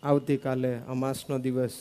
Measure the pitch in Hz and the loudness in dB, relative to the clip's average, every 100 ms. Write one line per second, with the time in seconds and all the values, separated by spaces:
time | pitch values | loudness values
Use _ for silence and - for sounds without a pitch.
0 | 143 143 139 139 135 131 127 120 117 127 | 4 2 4 0 2 0 0 -2 -4 -2
1 | 135 131 - 139 127 127 123 - | -2 -2 -4 -2 0 0 -2 -4